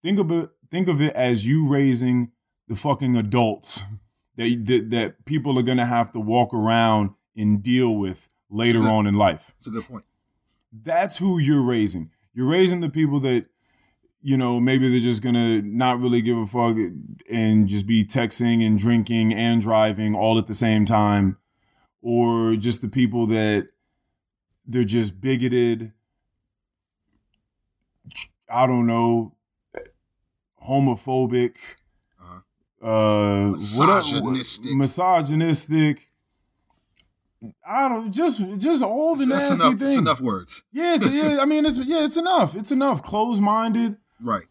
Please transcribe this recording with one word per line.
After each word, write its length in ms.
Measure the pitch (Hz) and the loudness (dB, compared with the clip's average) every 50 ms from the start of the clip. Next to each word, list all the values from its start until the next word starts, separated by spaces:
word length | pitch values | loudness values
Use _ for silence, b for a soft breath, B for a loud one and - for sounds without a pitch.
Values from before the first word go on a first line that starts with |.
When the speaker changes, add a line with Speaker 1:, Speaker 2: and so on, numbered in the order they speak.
Speaker 1:
Think 160 | - 165 202 196 | 0 0 0 0
of 120 | 190 156 | 2 0
it, 200 | 170 170 160 - _ _ _ _ | 0 -2 -4 -6 _ _ _ _
think 180 | - 180 190 180 | -4 -2 0 0
of 120 | 165 143 | 2 2
it 100 | 151 151 - | 0 0 0
as 320 | - 127 123 120 107 101 | 0 0 0 0 0 0
you 220 | 117 147 156 156 135 | 0 2 2 2 2
raising 600 | 143 139 139 135 127 117 127 127 123 123 120 117 _ _ _ _ _ _ _ - | 2 2 2 2 2 2 0 0 0 0 -2 -4 _ _ _ _ _ _ _ -10
the 80 | 113 | -8
fucking 400 | 104 - 147 139 - 143 127 123 | -4 -2 -2 -2 -2 0 0 0
adults 640 | 117 107 104 113 123 117 110 104 - - - - - 98 101 107 - _ _ _ _ _ _ _ | 0 0 0 0 0 0 0 -2 -4 -4 -2 -2 -2 -4 -8 -16 -18 _ _ _ _ _ _ _
that, 300 | - 117 120 123 120 107 | -4 -2 -2 -2 -2 0
that, 240 | 113 127 117 104 110 | 2 0 0 2 0
that 340 | 120 117 113 98 - _ _ | -2 -2 -2 -4 -6 _ _
people 340 | - 156 151 123 143 131 127 | -4 -4 -2 -2 0 0 0
are 40 | |
gonna 220 | 117 127 127 123 120 | 0 0 0 0 0
have 260 | 120 120 117 117 - | 0 0 -2 -2 -2
to 80 | - 117 | -6 -8
walk 340 | 107 104 113 123 123 120 - | -4 0 0 0 0 0 -2
around 560 | 113 107 113 113 117 113 113 110 107 104 98 - _ _ _ _ | -2 0 2 2 2 4 4 2 2 0 -2 -6 _ _ _ _
and 240 | 110 107 104 104 101 | -2 2 2 2 2
deal 340 | 98 123 123 127 127 117 110 | 0 0 0 2 2 2 0
with 320 | 104 98 92 92 - - _ _ _ _ _ | -2 -4 -6 -8 -12 -18 _ _ _ _ _
later 260 | 101 107 117 120 117 117 | -6 -2 2 2 4 4
Speaker 2:
That's 60 | 110 | 4
a 40 | 110 | 2
good 60 | 110 | 2
Speaker 1:
on 120 | 107 104 101 | 2 2 2
in 60 | 101 | 2
life. 340 | 104 104 92 80 76 - - _ | 2 2 2 0 -4 -12 -20 _
Speaker 2:
That's 100 | _ - | _ -14
a 40 | - | -12
good 140 | 107 113 - | -12 -12 -14
point. 200 | - 117 101 _ _ _ _ _ _ _ _ _ _ _ _ _ _ | -14 -20 -20 _ _ _ _ _ _ _ _ _ _ _ _ _ _
Speaker 1:
That's 460 | - 110 110 165 165 170 190 190 - - | -20 -16 -8 -2 -2 -2 0 0 -2 -2
who 200 | 180 196 180 170 | 0 0 0 2
you're 240 | 143 139 143 143 | 2 2 2 2
raising. 480 | 127 123 123 113 107 98 92 87 80 80 _ _ _ _ | 2 2 2 2 0 0 -2 -6 -10 -12 _ _ _ _
You're 160 | _ 120 127 131 | _ -2 -2 2
raising 320 | 160 185 190 180 180 175 | 4 4 4 4 2 -2
the 80 | 170 151 | -4 -4
people 300 | 139 160 156 143 139 143 | 0 0 0 0 0 -2
that, 260 | 135 135 123 117 - _ _ _ _ _ _ _ _ _ _ _ _ _ _ _ | 0 0 0 -2 -2 _ _ _ _ _ _ _ _ _ _ _ _ _ _ _
you 140 | - 139 135 | -2 0 0
know, 240 | 131 127 123 120 120 | 2 2 0 0 2
maybe 280 | 120 127 131 131 131 131 | 2 2 2 2 2 2
they're 120 | 123 123 | 2 2
just 220 | 117 123 120 107 | 2 2 0 0
gonna 380 | 107 123 120 120 117 117 113 107 | 0 0 0 2 2 2 0 0
not 360 | 101 104 104 120 127 123 123 120 | -2 -4 -2 0 0 0 0 0
really 220 | 123 123 120 120 | 0 0 0 2
give 160 | 110 120 120 117 | 2 0 0 -2
a 80 | 110 | -2
fuck 300 | 101 110 120 120 117 113 110 104 87 90 73 53 55 - - - - | -4 -2 0 0 0 0 0 -2 -4 -6 -14 -16 -16 -18 -20 -12 -6
and 360 | 113 117 110 107 107 107 107 | -4 0 2 4 4 4 4
just 200 | 95 104 104 98 | 2 0 -2 0
be 180 | 107 117 110 101 | 0 2 2 2
texting 600 | 104 - 135 117 104 - - 120 117 117 113 113 | 0 0 -2 -2 -2 -2 -2 0 2 2 2 2
and 140 | 110 107 101 | 2 2 2
drinking 560 | 104 117 120 117 101 113 117 113 110 110 113 | 2 2 2 2 2 0 0 0 2 0 0
and 260 | 107 117 117 117 117 | 0 0 0 0 0
driving 540 | 101 113 110 110 107 107 104 107 110 107 104 | 0 2 2 2 2 2 0 -2 -2 -2 -2
all 240 | 95 107 110 113 113 | 0 0 2 2 0
at 80 | 107 | 0
the 80 | - 104 | -2 -4
same 300 | - 120 113 110 107 104 | -2 0 2 2 2 2
time. 520 | 98 113 107 104 104 104 101 98 95 95 _ _ _ _ _ _ _ _ _ _ _ _ _ | 2 2 2 2 2 2 2 2 0 -2 _ _ _ _ _ _ _ _ _ _ _ _ _
Or 540 | - 117 117 120 117 117 117 117 113 113 113 | -6 -2 0 2 2 2 0 0 0 0 -2
just 240 | 110 101 120 113 - | 0 0 0 -2 -2
the 80 | - 101 | -2 -4
people 380 | - 131 123 110 113 120 117 | -2 -2 -2 0 0 -2 -2
that 420 | 110 113 110 107 107 104 101 - - _ _ _ _ _ _ _ _ _ _ _ _ _ _ _ _ _ _ _ | 0 0 0 0 0 0 -2 -4 -6 _ _ _ _ _ _ _ _ _ _ _ _ _ _ _ _ _ _ _
they're 180 | - 113 123 117 | -6 -4 -2 -2
just 360 | 98 110 120 110 101 90 95 | 0 0 -2 -2 -2 -8 -6
bigoted, 720 | 95 135 135 120 123 127 123 123 120 117 117 113 113 110 _ _ _ _ _ _ _ _ _ _ _ _ _ _ _ _ _ _ _ _ _ _ _ _ _ _ _ _ _ _ _ _ _ _ _ _ _ _ _ _ _ _ _ - - - - - _ _ _ - | -4 -4 -2 -2 -2 0 0 2 2 0 0 -4 -6 -16 _ _ _ _ _ _ _ _ _ _ _ _ _ _ _ _ _ _ _ _ _ _ _ _ _ _ _ _ _ _ _ _ _ _ _ _ _ _ _ _ _ _ _ -16 -12 -12 -12 -12 _ _ _ -6
I 180 | 117 123 131 | 0 0 2
don't 200 | 127 127 120 117 | 2 2 0 0
know, 480 | 117 117 117 117 117 117 117 113 110 _ _ _ _ _ _ _ _ - 50 - - _ _ _ _ _ _ _ _ _ _ _ _ _ _ - | 0 2 2 2 2 2 0 -2 -6 _ _ _ _ _ _ _ _ -18 -18 -18 -18 _ _ _ _ _ _ _ _ _ _ _ _ _ _ -8
homophobic, 880 | - 135 139 139 131 117 - - 131 131 131 127 113 123 123 123 120 _ - - - - _ _ _ _ _ _ _ _ _ | -2 0 0 2 0 0 -4 -6 -4 -2 -2 -2 0 0 0 -2 -2 _ -10 -20 -20 -20 _ _ _ _ _ _ _ _ _
Speaker 2:
Uh-huh. 640 | 87 90 87 92 _ _ _ _ _ _ _ _ - | -20 -20 -20 -20 _ _ _ _ _ _ _ _ -6
Speaker 1:
uh, 640 | 113 110 110 107 107 104 104 104 104 101 101 101 101 | -2 0 2 2 2 2 2 2 0 0 2 0 0
what 380 | 95 80 101 101 107 123 151 - | 0 -2 -2 -2 2 4 4 4
el-, 140 | 202 - | 4 2
Speaker 2:
Misogynistic. 680 | - 147 143 143 - - 131 131 123 - - - - 131 139 | 0 -2 -4 -4 -4 -4 -4 -4 -2 -2 -2 -2 -4 -4 -2
Speaker 1:
misogynistic. 1300 | 135 139 131 - 170 185 185 185 165 156 139 156 156 165 165 156 - - - 156 160 156 151 143 - _ _ _ _ _ _ _ _ _ _ _ _ _ _ _ _ _ _ _ _ _ _ _ _ _ _ _ _ 117 113 - _ _ | 0 0 0 0 0 2 2 2 0 0 0 -2 0 0 0 0 0 0 0 0 2 2 0 0 -4 _ _ _ _ _ _ _ _ _ _ _ _ _ _ _ _ _ _ _ _ _ _ _ _ _ _ _ _ -20 -20 -20 _ _
I 220 | 175 208 262 277 262 | -6 -2 -2 -2 -2
don't, 240 | 240 220 233 214 | -2 -4 -6 -6
just, 300 | 190 254 339 339 - - 196 185 208 190 | -4 -2 0 0 0 -2 -4 -6 -6 -4
just 240 | 202 311 339 269 | -2 0 0 0
all 320 | 247 196 220 269 311 330 330 | 0 -2 -2 -2 0 0 0
the 80 | 269 277 | 0 0
Speaker 2:
That's 240 | 254 269 285 285 285 | 0 0 2 2 2
Speaker 1:
nasty 160 | 277 - - | 2 2 2
Speaker 2:
enough, 120 | 285 254 196 | 2 2 0
Speaker 1:
things. 120 | 277 277 | 0 0
Speaker 2:
it's 60 | 277 254 | 2 2
enough 200 | 165 156 147 123 | 2 0 0 -2
words. 440 | 127 120 101 92 87 - - - _ _ | -2 -6 -6 -6 -8 -8 -10 -10 _ _
Speaker 1:
Yeah, 220 | - 269 339 349 339 | -8 -4 -2 0 0
it's, 140 | 277 - 269 | 2 2 0
yeah, 280 | 269 294 311 302 294 277 | 0 0 0 0 0 0
Speaker 2:
<laughs> 40 | |
Speaker 1:
I 20 | 277 | 0
mean, 180 | 294 302 302 294 | 0 0 0 0
it's, 120 | 311 247 247 | 0 -2 -4
yeah, 260 | 254 262 339 320 302 | -4 -2 -2 -2 -2
it's 120 | 277 - | -2 -2
enough. 380 | 330 330 359 370 330 208 147 139 | -2 0 0 2 2 2 0 -2
It's 140 | 202 208 - | -6 -6 -2
enough. 320 | 277 262 277 277 220 143 | -2 0 0 0 -2 -2
Closed-minded. 920 | - - 196 214 220 240 233 202 202 202 214 220 226 226 208 233 233 220 208 _ _ _ _ _ | -6 -6 -4 -2 -2 0 0 0 2 2 2 0 0 0 0 0 -2 -2 -4 _ _ _ _ _
Speaker 2:
Right. 220 | - 240 214 190 - _ | -6 -6 -6 -6 -6 _